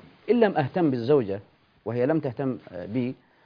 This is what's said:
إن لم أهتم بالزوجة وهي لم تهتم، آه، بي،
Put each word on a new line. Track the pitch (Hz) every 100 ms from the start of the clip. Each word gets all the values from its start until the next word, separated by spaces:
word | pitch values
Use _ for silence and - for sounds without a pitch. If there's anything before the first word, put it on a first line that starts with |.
| - - -
إن | 240
لم | 208 151
أهتم | 135 185 160
بالزوجة | 127 117 147 98 98 - _ _ _ 107
وهي | 120 131
لم | 160
تهتم، | 139 113 135 117 -
آه، | 90 90
بي، | 123 123 127 _ _